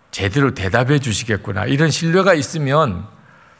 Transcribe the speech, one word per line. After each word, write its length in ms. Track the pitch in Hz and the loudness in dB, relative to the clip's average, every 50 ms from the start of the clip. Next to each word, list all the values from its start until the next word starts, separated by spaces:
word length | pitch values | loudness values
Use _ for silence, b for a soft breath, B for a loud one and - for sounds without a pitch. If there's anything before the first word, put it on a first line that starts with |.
| _ _ | _ _
제대로 420 | - - 98 101 95 143 139 131 - | -6 -4 -4 -2 0 2 0 0 0
대답해 460 | - 92 82 101 117 127 123 151 143 | -2 -4 0 0 2 2 2 2 2
주시겠구나." 680 | - 117 101 - - 113 107 95 - - 98 98 101 | 2 0 -2 -2 -2 -2 -4 -4 -4 -6 -6 -4 -2
이런 260 | 127 139 139 165 156 | -2 0 2 2 2
신뢰가 420 | 139 - 165 165 165 190 180 196 175 | 0 0 -2 0 2 2 4 4 2
있으면 720 | 151 131 - - 160 143 131 139 156 156 117 90 87 98 - b b b b b b b b b b | 2 0 -2 -4 -4 -2 0 2 2 2 0 -2 -4 -8 -12 b b b b b b b b b b